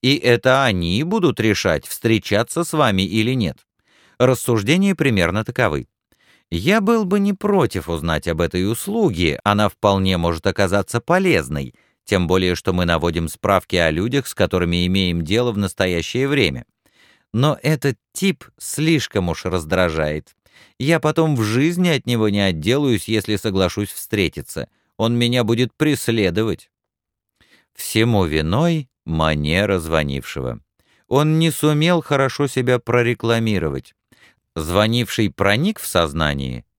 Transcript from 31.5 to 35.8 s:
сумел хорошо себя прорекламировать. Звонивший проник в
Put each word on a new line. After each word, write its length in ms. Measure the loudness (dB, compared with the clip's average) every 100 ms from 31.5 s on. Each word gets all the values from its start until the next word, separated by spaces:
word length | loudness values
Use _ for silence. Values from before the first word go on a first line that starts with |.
сумел 500 | 0 0 2 2 0
хорошо 460 | 0 0 0 -2 -4
себя 320 | -2 0 0
прорекламировать. 1160 | 0 0 2 0 0 0 0 0 -2 -4 -8 _ _ _ _ _ _ -10
Звонивший 760 | -2 2 2 0 -2 -2 -2
проник 480 | 0 0 2 0
в 80 | -4